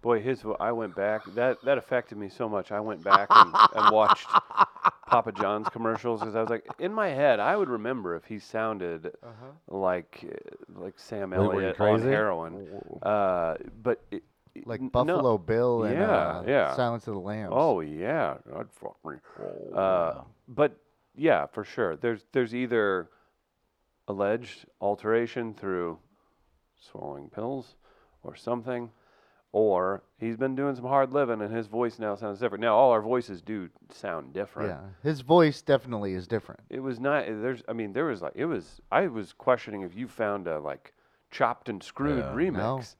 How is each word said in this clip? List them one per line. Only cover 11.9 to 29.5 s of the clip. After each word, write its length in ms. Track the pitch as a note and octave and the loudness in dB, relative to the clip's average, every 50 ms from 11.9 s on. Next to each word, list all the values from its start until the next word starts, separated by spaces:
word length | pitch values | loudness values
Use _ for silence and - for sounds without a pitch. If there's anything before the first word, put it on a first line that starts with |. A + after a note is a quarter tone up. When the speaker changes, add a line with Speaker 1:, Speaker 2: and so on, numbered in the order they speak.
| G#2+ A2+ | 4 4
Speaker 2:
crazy? 100 | A#2 C3 | 4 2
Speaker 1:
heroin. 720 | C3+ G#2+ A2 G#2 F#2 E2 E2 E2 E2+ G2 G2 D#2 F#2 - - - - - | 2 2 2 2 0 -2 -4 -8 -10 -12 -14 -14 -14 -14 -14 -14 -14 -4
Uh, 520 | - G2 G#2+ G#2 G2 F#2+ F#2 F2 E2+ E2 D#2 - - - - A#2 | -2 0 2 2 2 2 2 2 0 0 -2 -4 -8 -14 -16 -4
but 200 | A2 B2 A2+ - - - | -2 -2 -2 -2 -4 -10
it, 100 | - G2 _ _ _ _ _ _ _ | -10 -10 _ _ _ _ _ _ _
it, 120 | - - A#2 | -16 -10 -8
Speaker 3:
Like 120 | A#2 A#2 | -6 -6
Speaker 1:
n-, 80 | C3 B2+ | -6 0
Speaker 3:
Buffalo 440 | - B2 B2+ D#3 F3 - C3 B2+ | 2 2 2 4 2 2 4 4
Speaker 1:
no. 60 | A2+ G#2 | 2 2
Speaker 3:
Bill 440 | F2 - A2 A#2 B2 B2 A#2+ A#2 A2 | 2 0 2 4 4 4 2 2 2
and, 140 | G#2 A#2+ D#3+ | 0 2 2
Speaker 1:
Yeah, 120 | G3+ A3 F#3 G#2 D2+ D2+ D2+ F2 | 2 4 4 4 2 2 -2 -4
Speaker 3:
uh, 60 | F#2 | -2
Speaker 1:
yeah. 280 | A2 C#3 C3+ F#2 C#2 C2 | 2 4 4 4 2 2
Speaker 3:
Silence 320 | - B2 A#2+ A#2 A#2 - - | 0 0 0 -2 -4 -6 -8
of 60 | G#2+ | -8
the 60 | G2 | -6
Lambs. 320 | F2+ G2 G#2+ A2 G#2+ F2+ F#2+ | -6 -6 -6 -6 -6 -2 2
Speaker 1:
Oh, 240 | B2+ D#3 D#3+ A#2+ F2+ | 2 4 4 2 2
yeah. 560 | D#2+ D2+ D2+ D#2 F2 A2+ D3+ E3 B2+ D#2 C#2 - _ A1+ B1+ | -2 -6 -6 -6 -4 -2 -2 0 -2 -2 -4 -6 _ -14 -12
I'd 160 | E2 A2+ - | -12 -12 -12
fuck 260 | _ _ - - - _ _ | _ _ -12 -12 -12 _ _
me. 120 | D2+ C#2+ - _ - - - G1+ G1+ G1+ - - - - | -12 -12 -12 _ -20 -16 -12 -12 -10 -10 -10 -12 -6 -2
Uh, 40 | - | 0
Speaker 2:
Oh. 460 | F#2+ F#2+ F#2 F2+ E2+ D#2+ - - C2 - - _ _ | 2 4 4 4 2 2 -2 -6 -10 -18 -20 _ _
Speaker 1:
but, 300 | - B2 C3+ D3+ D3 - _ _ _ _ _ _ _ _ | -10 0 2 2 2 2 _ _ _ _ _ _ _ _
yeah, 300 | - D3 D#3+ B2+ E2 C#2+ | 0 4 4 4 4 2
for 180 | C#2+ - A2+ G#2 | -2 -6 -8 -10
sure. 320 | - - - A2+ F2+ D#2+ | -8 -2 -2 -2 -2 -2
There's, 280 | D2+ - A#2+ A2+ G2+ _ _ | -2 -2 -2 -2 -2 _ _
there's 220 | - C#3 B2 A2 A#2 | 0 0 0 0 -2
either 540 | B2 B2+ A#2+ A#2+ A2+ G#2 G2+ F#2+ F#2 E2 - _ _ _ _ _ _ _ _ _ _ _ _ _ _ _ _ _ _ _ | -4 -2 0 2 2 4 4 2 0 -4 -6 _ _ _ _ _ _ _ _ _ _ _ _ _ _ _ _ _ _ _
alleged 580 | - G2+ G2 G2+ G2+ G#2+ A#2 B2 A2 - - - _ _ _ | -8 -4 -2 0 0 0 -2 -4 -12 -18 -20 -20 _ _ _
alteration 760 | F#2+ G2+ G#2 G2+ - G#2+ A2+ A#2 A#2+ A#2 - B2+ A#2 A2+ G#2 | -2 -2 -2 0 0 2 2 2 2 0 -4 -6 -6 -8 -10
through 440 | - - G2 F#2 F2+ F2 E2+ E2 D#2+ _ _ _ _ _ _ _ _ _ _ _ _ _ _ _ _ | -8 -4 -2 -2 -2 -2 -4 -6 -10 _ _ _ _ _ _ _ _ _ _ _ _ _ _ _ _
swallowing 480 | _ - - G2+ - - C#2+ C#2+ C#2+ D2+ | _ -18 -14 -12 -10 -10 -10 -12 -14 -14
pills 460 | - - G#2+ A#2+ C#3 C3+ A#2+ - _ _ _ _ _ _ _ _ _ _ | -12 -8 -8 -6 -6 -8 -10 -14 _ _ _ _ _ _ _ _ _ _
or 120 | _ - - | _ -16 -16
something, 540 | - - A#2 A#2+ A#2+ A2 B2 B2 A#2+ A#2+ A2+ _ _ _ _ _ _ _ _ _ _ _ _ | -12 -6 -4 -4 -4 -4 -6 -6 -6 -8 -10 _ _ _ _ _ _ _ _ _ _ _ _